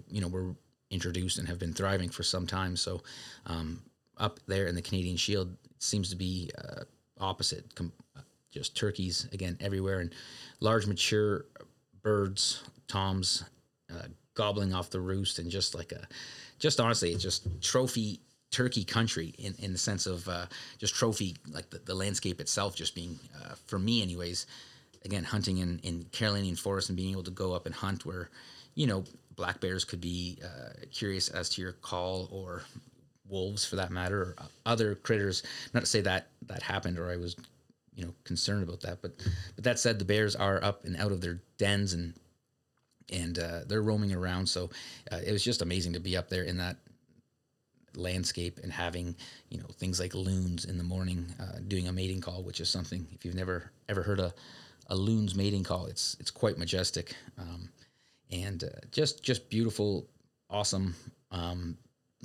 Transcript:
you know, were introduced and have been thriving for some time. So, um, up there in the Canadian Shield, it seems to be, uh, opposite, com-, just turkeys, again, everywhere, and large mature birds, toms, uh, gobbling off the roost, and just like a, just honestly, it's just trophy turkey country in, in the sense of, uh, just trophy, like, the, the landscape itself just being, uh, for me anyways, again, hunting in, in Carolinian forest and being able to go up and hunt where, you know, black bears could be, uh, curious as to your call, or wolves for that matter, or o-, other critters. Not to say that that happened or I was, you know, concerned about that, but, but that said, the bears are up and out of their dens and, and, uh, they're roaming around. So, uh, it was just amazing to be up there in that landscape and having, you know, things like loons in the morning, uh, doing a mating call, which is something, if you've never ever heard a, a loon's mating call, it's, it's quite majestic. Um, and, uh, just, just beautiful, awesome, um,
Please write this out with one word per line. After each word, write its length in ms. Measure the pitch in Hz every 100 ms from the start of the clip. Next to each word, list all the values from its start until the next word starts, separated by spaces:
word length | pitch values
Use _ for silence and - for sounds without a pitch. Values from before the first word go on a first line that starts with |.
| -
you 120 | 104
know, 80 | 87
were 260 | 92 92 - _ _ -
introduced 480 | 95 92 90 92 -
and 120 | -
have 100 | 87
been 140 | 85
thriving 360 | 76 98 98 90
for 140 | -
some 240 | 85 92 90
time. 300 | 95 92 90
So, 240 | - 90 - - - - -
um, 360 | 82 80 82 - _ _ -
up 220 | 107 - -
there 200 | 95 92
in 80 | 87
the 60 |
Canadian 360 | - 95 90 87
Shield, 360 | - 101 90 90 -
it 180 | -
seems 260 | - 104 90
to 40 | 92
be, 340 | 92 92 87 -
uh, 260 | - - - _ _ -
opposite, 560 | 95 - - - - -
com-, 160 | 85 - - - - _ _
just 240 | - - -
turkeys, 520 | 104 98 92 87 -
again, 240 | 98 92 87
everywhere, 400 | 101 98 95 95
and 140 | 90 - - - - -
large 240 | 107 113 98
mature 580 | 92 - 107 107 98 - - - _ _ -
birds, 600 | 107 104 98 98 - - - - -
toms, 560 | 98 95 95 90 - - _ _ _ -
uh, 140 | 87 - 85 _
gobbling 400 | - 104 101 98
off 160 | 92 87
the 100 | 95
roost, 400 | 92 95 92 -
and 120 | 85
just 240 | 95 - -
like 160 | 90
a, 160 | 82 - - - - - -
just 200 | 135 -
honestly, 320 | 117 113 87
it's 120 | 87
just 240 | 95 - - -
trophy 580 | - 131 127 120 107 92 _ _ -
turkey 340 | - 123 123
country 500 | 92 113 113 - 82 -
in, 160 | 98 98
in 120 | 101
the 60 | 92
sense 300 | - 98 -
of, 200 | 90 92
uh, 200 | 87 87 - - -
just 180 | 104 -
trophy, 420 | 117 104 98 82 -
like, 200 | 76 -
the, 100 | - -
the 100 | 95
landscape 460 | 98 95 98 87
itself 340 | - - 98 -
just 200 | 80 -
being, 220 | 87 85 - 73
uh, 120 | - - -
for 120 | 101
me 220 | 98 120
anyways, 460 | 95 87 87 87 - - - - - - -
again, 180 | 101
hunting 360 | 85 107 98 92
in, 200 | 90 87
in 200 | 92 85 82
Carolinian 440 | - 110 101 95 85
forest 340 | 101 98 92
and 80 | 90
being 140 | 95
able 120 | 95
to 80 | 90
go 220 | 92 95
up 120 | 90 90
and 80 |
hunt 320 | 87 98 98 -
where, 240 | 90 85 - - - - -
you 120 | 143
know, 160 | 98 90 - - -
black 260 | 90 90
bears 240 | 92 92 -
could 160 | 87
be, 380 | 87 87 87 90
uh, 300 | 87 71 60 - -
curious 380 | - 104 95 -
as 200 | 92 87
to 120 | -
your 100 | 92
call, 560 | 90 - 92 90 92 90
or 320 | 95 92 87 - - - - - _ -
wolves 340 | 98 92 104
for 140 | - 95
that 140 | 92
matter, 300 | 90 90 98
or 140 | 90 -
o-, 100 | - - -
other 300 | 113 107 101
critters. 480 | - 110 101 92 - - -
Not 80 | 120
to 40 | -
say 160 | 110
that 260 | 98 92 - - -
that 140 | 95
happened 360 | - 95 92 87
or 120 | 87
I 40 | 90
was, 200 | 87 90 - _ _ _ _
you 120 | - 87
know, 80 | -
concerned 400 | - 139 - 101
about 180 | 87 90
that, 200 | - 90
but, 120 | 92 - - 87 - -
but 80 | 120
that 120 | 120
said, 220 | 120 107
the 60 | 98
bears 300 | 104 107 -
are 280 | 98 98
up 220 | 104 98 80
and 100 | 90
out 160 | 101
of 80 | 95
their 220 | 87 87 - -
dens 360 | 101 101 101
and, 200 | 87 85 - - _ _ _ _ _ _ _ -
and, 280 | 92 85 87
uh, 200 | 85 85 -
they're 140 | 107
roaming 320 | 107 107 101
around. 340 | 92 90 90 92
So, 220 | 90 90 - - - -
uh, 80 | 87 90
it 60 |
was 120 | 104
just 180 | 120 117
amazing 320 | 87 90 87
to 60 | 85
be 160 | 90 90
up 140 | 87
there 140 | 92
in 140 | 85 90
that 200 | 90 - - - _ _ _ _ _ _ _ _ _ 73
landscape 640 | 87 92 90 - 87 -
and 80 | 90
having, 440 | 85 87 87 87 82 - - -
you 80 | 87
know, 100 | -
things 260 | - 92 90
like 140 | 92
loons 500 | 92 95 95 92 87
in 140 | 92 90
the 60 |
morning, 500 | 87 92 90 90 87 -
uh, 200 | 92 - 95
doing 220 | 95 90
a 20 |
mating 300 | 92 95 92
call, 220 | 87 90
which 180 | 92 90
is 80 | 85
something, 360 | 92 - 90 82
if 120 | 85 87
you've 100 | 90
never 360 | 92 90 - - -
ever 120 | 101
heard 180 | 90 98
a, 120 | 90 - - - - - -
a 80 | 95
loon's 400 | 98 113 104 95
mating 280 | 101 101
call, 240 | 90 90 78
it's, 280 | - - -
it's 100 | -
quite 260 | - 110 92
majestic. 560 | 85 92 90 85 85 - - -
Um, 320 | 87 85 87 - - _ _ _ -
and, 320 | 90 95 90
uh, 40 | 80 - -
just, 280 | - 151 -
just 280 | - 123 -
beautiful, 580 | 110 113 107 104 92 - _ _ _ -
awesome, 460 | 101 101 95 95 85 - - -
um, 460 | 92 85 90 85 82 - _ _ _